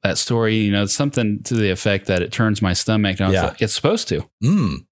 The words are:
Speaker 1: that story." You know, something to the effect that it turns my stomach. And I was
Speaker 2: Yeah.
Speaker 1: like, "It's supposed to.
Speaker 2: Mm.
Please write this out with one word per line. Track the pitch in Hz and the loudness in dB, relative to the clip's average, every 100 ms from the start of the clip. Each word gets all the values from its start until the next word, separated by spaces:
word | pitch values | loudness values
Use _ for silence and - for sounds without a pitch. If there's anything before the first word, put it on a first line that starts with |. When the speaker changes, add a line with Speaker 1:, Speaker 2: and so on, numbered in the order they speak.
Speaker 1:
that | - 82 | -2 -2
story." | - 117 113 110 | 0 0 2 2
You | 104 | 2
know, | 101 101 | 2 0
something | - 143 143 110 104 | 0 0 0 0 -2
to | - | -2
the | 117 104 | 0 0
effect | 90 107 98 - | 0 0 0 0
that | 92 | -2
it | 90 | -2
turns | - 113 104 | 0 0 2
my | 101 | 0
stomach. | 90 - 107 101 92 | 0 0 0 0 0
And | 95 | 2
I | |
was | |
Speaker 2:
Yeah. | 95 87 | 2 0
Speaker 1:
like, | - | -2
"It's | 110 | -2
supposed | - 143 226 - | 0 0 0 -2
to. | 78 - _ | -4 -6 _
Speaker 2:
Mm. | 117 202 110 65 - | 0 2 0 -2 -6